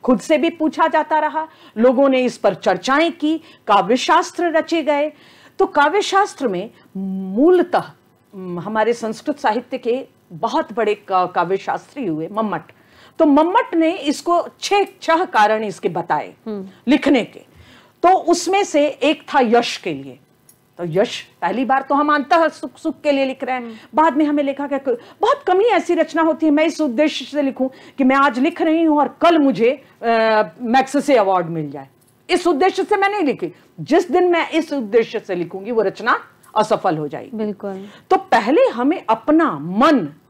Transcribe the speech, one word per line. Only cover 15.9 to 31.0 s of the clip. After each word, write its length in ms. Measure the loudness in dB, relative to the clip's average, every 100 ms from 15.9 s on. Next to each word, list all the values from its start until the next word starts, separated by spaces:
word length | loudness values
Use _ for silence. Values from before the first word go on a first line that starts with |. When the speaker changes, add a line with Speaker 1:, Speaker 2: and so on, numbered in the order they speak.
| -4 -4 -4 -4 -14 -12
Speaker 2:
हम्म। 200 | -12 -12 -10 0
Speaker 1:
लिखने 360 | 0 2 0
के। 160 | 0 -14 -20 -20 -20 -20 _ _
तो 60 | 4
उसमें 540 | 4 2 0 0 0
से 240 | 0 0 0
एक 360 | 0 -2 -2 -2
था 60 | 0
यश 380 | 4 2 0 -8
के 160 | -8
लिए। 260 | -8 -12 -20 _ _ _ _ _ -10
तो 80 | -4
यश 340 | 0 0 -4 -14 _
पहली 240 | -4 -2 0
बार 160 | 0
तो 140 | 0 0
हम 180 | 2
अंतः 340 | 0 2 2 2
सुख, 300 | -2 -16 -8
सुख 240 | -8 -4
के 100 | -2
लिए 140 | 0 -2
लिख 180 | -4
रहे 120 | -6 -6
हैं। 80 |
Speaker 2:
हम्म। 100 | -8 -18 -4 2
Speaker 1:
बाद 220 | 2 2
में 80 | 0
हमें 180 | 0
लिखा 240 | -2 -4 -6
कि 120 | -4
कोई, 140 | -4 -6 -8 -2
बहुत 220 | 0 0 2
कम 120 | 2
ही 60 | 4
ऐसी 280 | 2 0
रचना 280 | 0 0 0
होती 240 | 0 2 2
है, 60 |
मैं 140 | 2 2
इस 160 | 0
उद्देश्य 440 | -2 2 0 0 -6
से 160 | -4
लिखूं 280 | -2 -2 -6 -6 -20 0
कि 60 |
मैं 120 | 2 4
आज 240 | 2 2
लिख 220 | -2 0
रही 220 | 0 2
हूं 160 | 2 2
और 180 | 0 2
कल 180 | 4 4
मुझे, 440 | 2 2 0 0 _ _
अ, 40 | 0 2 4 2 0 -6
मैक्सेसे 540 | 0 2 2 -2